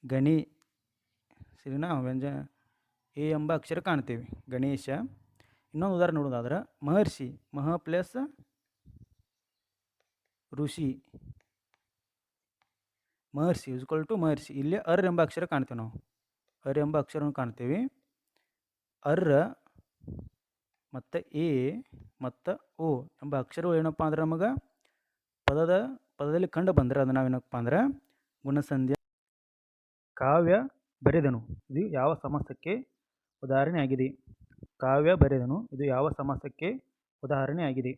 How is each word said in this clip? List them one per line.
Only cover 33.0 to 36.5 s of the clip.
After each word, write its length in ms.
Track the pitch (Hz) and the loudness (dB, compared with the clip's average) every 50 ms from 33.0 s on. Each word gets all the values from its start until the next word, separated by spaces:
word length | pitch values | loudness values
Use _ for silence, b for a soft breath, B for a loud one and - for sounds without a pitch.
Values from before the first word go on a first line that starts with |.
| _ _ _ _ _ _ _ _ - | _ _ _ _ _ _ _ _ -4
ಉದಾಹರಣೆ 360 | 131 135 135 139 151 175 165 143 | 0 2 4 4 2 2 0 2
ಆಗಿದೆ? 240 | 131 135 127 131 131 139 _ _ - - _ - _ _ - - - _ _ - | 2 2 2 0 0 -2 _ _ -20 -20 _ -20 _ _ -20 -20 -20 _ _ 0
ಕಾವ್ಯ 300 | 131 135 143 151 160 185 175 143 | 2 4 4 6 4 8 8 8
ಬರೆದನು 340 | 135 139 131 123 123 139 185 233 - - | 8 8 2 2 0 -2 -2 -4 -8 -8
ಇದು 120 | 127 143 143 127 | -4 -2 0 0
ಯಾವ 160 | 127 139 156 135 - | 2 0 0 -2 -2
ಸಮಾಸಕ್ಕೆ 500 | 143 139 139 - - 143 | -4 -4 -4 -4 -6 -12